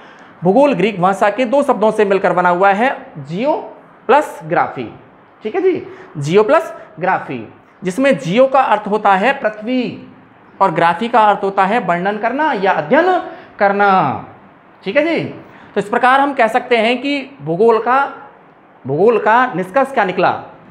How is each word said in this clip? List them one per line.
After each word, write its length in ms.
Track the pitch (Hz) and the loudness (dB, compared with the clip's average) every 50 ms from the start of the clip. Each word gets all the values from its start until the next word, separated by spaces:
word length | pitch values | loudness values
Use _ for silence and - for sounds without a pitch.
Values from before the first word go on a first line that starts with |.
| - - - - - - - - 160 | -20 -20 -20 -20 -20 -20 -10 -4 0
भूगोल 300 | 180 196 262 285 285 240 | 2 4 4 4 4 2
ग्रीक 280 | 170 180 226 202 170 | 2 0 -2 0 0
भाषा 280 | 175 190 190 - 220 208 | 0 0 0 2 0 0
के 140 | 208 254 262 | 0 0 -2
दो 180 | 214 269 285 | 0 0 0
शब्दों 280 | 277 269 240 196 208 220 | 2 0 0 2 0 0
से 140 | 214 226 214 | 2 2 2
मिलकर 280 | 196 196 190 196 180 | 2 2 2 0 0
बना 160 | 175 180 180 180 | 2 2 2 2
हुआ 240 | 175 175 196 202 | 2 4 4 2
है, 400 | 190 202 240 277 - - - - - 160 | 2 2 0 -2 -2 -6 -10 -16 -16 -16
जियो 580 | 135 139 165 196 247 294 339 415 - - - - - - - - - | -14 -10 -8 -4 -2 -2 -2 -2 -6 -10 -18 -20 -20 -20 -20 -8 0
प्लस 340 | - 262 294 302 - - - 165 | 2 2 2 2 0 -8 -14 -8
ग्राफी। 500 | 156 170 156 131 110 - 139 113 104 - - - - - - _ _ _ _ | -2 -2 0 0 -2 -4 -10 -12 -12 -14 -18 -20 -20 -20 -20 _ _ _ _
ठीक 120 | - 220 226 | -10 -8 -4
है 60 | 370 | -2
जी, 260 | 349 381 339 - - - - - - - - 156 | 0 0 0 -2 -6 -12 -16 -20 -20 -14 -10 -8
जियो 240 | 139 147 180 208 | -2 0 2 2
प्लस 320 | 220 220 294 330 - - - - - - - - | 4 4 2 0 0 -2 -10 -16 -20 -20 -12 -6
ग्राफी, 520 | 170 185 180 151 - - 139 117 104 - - - _ _ _ _ - | -4 -2 -2 -2 -4 -8 -10 -10 -12 -14 -18 -20 _ _ _ _ -8
जिसमें 340 | 180 180 254 269 277 262 165 | -6 -2 0 0 0 0 0
जियो 280 | - 160 185 247 262 | -2 0 2 2 2
का 140 | 262 269 269 | 4 4 2
अर्थ 280 | - - 214 208 - 196 | 2 2 0 0 0 -2
होता 260 | 208 214 202 202 196 | -2 0 2 2 2
है 260 | 185 202 254 277 277 | 2 2 0 0 -2
पृथ्वी 680 | - 214 214 - 208 233 254 254 233 180 139 - - - - - - - - - - - - - | -4 -6 -6 -6 -6 -4 -2 -2 -2 -4 -6 -12 -16 -20 -20 -20 -20 -20 -20 -20 -20 -10 -4 0
और 100 | 196 190 | 0 0
ग्राफी 380 | 156 165 170 170 - - 233 233 | 2 2 2 2 2 0 -2 0
का 120 | 240 226 | 2 4
अर्थ 240 | 214 208 202 202 202 | 4 4 4 2 -2
होता 200 | 190 196 196 190 | -2 0 0 0
है 160 | 185 220 247 | 2 0 0
वर्णन 380 | 196 175 170 175 180 202 214 208 | 0 -2 -2 -2 -2 -4 -4 -2
करना 340 | - 233 247 285 311 302 | -4 -4 -2 -2 -2 -2
या 200 | 262 196 185 190 | -2 0 0 0
अध्ययन 500 | 180 170 151 151 240 311 359 370 359 339 - - - - - - - - | 0 0 0 2 2 2 4 2 2 0 -2 -8 -14 -18 -20 -12 -4 0
करना। 680 | 202 202 196 202 202 202 190 185 156 131 113 95 - - - - - - - - _ - - _ - | 0 2 2 2 2 4 4 2 2 0 -2 -6 -10 -16 -20 -20 -20 -20 -20 -20 _ -20 -20 _ -8
ठीक 120 | 185 214 | -2 0
है 80 | 285 302 | 0 0
जी, 200 | 339 320 220 143 113 - - - - - - - - - | 0 0 -2 -4 -6 -8 -14 -18 -20 -20 -20 -18 -8 -6
तो 20 | |
इस 120 | 208 202 - | -6 -4 -2
प्रकार 320 | 233 240 247 247 262 277 | -2 0 2 4 4 4
हम 140 | 277 285 262 | 2 0 0
कह 120 | - 226 | 0 0
सकते 300 | 220 226 247 247 - 240 | 0 0 -2 -2 0 0
हैं 240 | 226 214 233 254 247 | 2 2 0 0 -2
कि 300 | 262 285 285 277 254 262 - - | -4 -4 -4 -6 -6 -10 -16 -12
भूगोल 360 | 143 156 165 175 226 233 220 226 | -8 -6 -2 2 2 2 2 2
का, 340 | 440 - 254 269 - - - - - - - - - - _ _ _ _ - _ - | 2 0 0 0 0 -2 -6 -12 -20 -20 -20 -20 -20 -20 _ _ _ _ -20 _ -8
भूगोल 320 | 127 135 151 196 233 233 208 | -4 -2 2 2 4 2 2
का 340 | - 214 226 247 254 - 156 | 2 2 4 4 2 0 -2
निष्कर्ष 380 | 175 185 - - 269 254 262 - | -6 -6 -2 0 0 0 0 0
क्या 100 | 233 202 | -2 -2
निकला, 380 | 185 180 180 170 139 107 110 - - - - - - | 0 0 0 0 0 0 -2 -8 -14 -20 -20 -18 -12